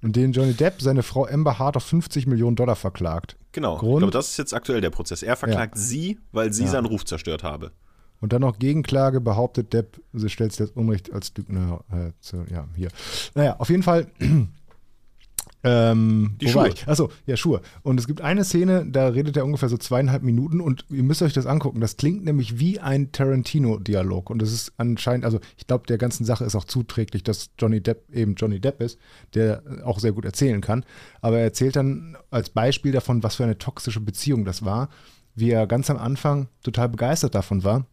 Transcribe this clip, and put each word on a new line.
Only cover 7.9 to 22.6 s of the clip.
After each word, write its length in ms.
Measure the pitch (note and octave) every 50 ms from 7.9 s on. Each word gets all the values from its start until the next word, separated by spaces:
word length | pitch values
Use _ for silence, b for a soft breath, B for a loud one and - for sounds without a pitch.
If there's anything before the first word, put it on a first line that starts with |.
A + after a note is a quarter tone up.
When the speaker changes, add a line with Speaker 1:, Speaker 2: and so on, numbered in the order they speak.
| _ _ - - _ _
Speaker 1:
Und 120 | - G#2+ A#2+
dann 80 | A#2+
noch 160 | C3+ C3 A2+ G2+
Gegenklage 600 | A#2+ C3+ D3 D#3+ C#3+ - - C3+ C3+ C3+ C3 C3
behauptet, 520 | B2 A2+ G#2 G#2+ A#2+ B2 - - A#2 - -
Depp, 260 | A2+ A2+ - - - - _ -
sie 160 | B2 G#2+ G#2+
stellt 220 | - - A#2 A2
sich 160 | - - - G#2
das 80 | -
Unrecht 360 | B2 A#2 A2+ A2 G2+ F#2 - -
als 200 | G2+ F#2+ - -
Lügner, 480 | - G2 - G2+ F#2 F2+ F2 F2 E2+ - -
äh, 200 | F#2+ F2 F2 E2+ E2 _
zu, 260 | _ - - F2+ E2+ -
ja, 160 | F2 E2+ D2 D2 E2+
hier. 140 | E2 F#2 F2 B B B B B B B B B
Naja, 200 | C#3+ D3 C#3+ - -
auf 100 | - -
jeden 140 | E3+ F#3 F3+
Fall, 240 | - E3+ E3+ E3 - - -
<clears throat> 280 | - C#3 D3+ D#3 A#2 F#2 - - - - - - - - - - _ - - - - - - - - - - _ -
ähm, 720 | C3 A#2+ A#2+ A2+ A2+ A2+ A2+ A2 A2 A2 A2 G#2+ G#2 G#2 -
Speaker 2:
Die 80 | - C3
Speaker 1:
wo 80 | A#2
war 100 | C#3 C3
Speaker 2:
Schuhe. 80 | G#2+ F#2+
Speaker 1:
ich? 100 | - - -
Ach 80 | D3+
so, 140 | D3 D#3+ - B B B
ja, 100 | - G2+
Schuhe. 260 | G#2 - E3+ C#3+ G#2 B B B B B
Und 160 | C#3+ C3 B2+
es 80 | A#2 A#2
gibt 140 | D3+ D3+
eine 220 | E3+ D3 E3+ G3+ G3
Szene, 420 | F#3 - E3+ F3+ F#3 F#3 F#3 E3
da 220 | D#3+ B2+ C3+ C3 C3
redet 260 | A#2+ B2+ C#3+ D3+ C#3+ D3
er 80 | C3+
ungefähr 240 | C#3 D3 C3+ - B2
so 80 | A#2+ A#2
zweieinhalb 460 | - - B2+ B2 C#3 C3+ B2+ C3+ C3
Minuten 380 | B2+ A#2+ A#2 C3 E3 D#3 E3+
und 240 | F3+ D#3 C3 B2+ - -
ihr 140 | C#3+ C#3 B2+
müsst 180 | C3 D3+ -
euch 120 | F3+ D#3 -
das 120 | C3+ B2+
angucken. 340 | B2 C3+ D#3 C3 C3+ - A2+
Das 160 | A2+ G#2+ - -
klingt 260 | - D3 F3 G#3 G3
nämlich 340 | E3 D3+ C#3+ B2+ G2+ A2+ A#2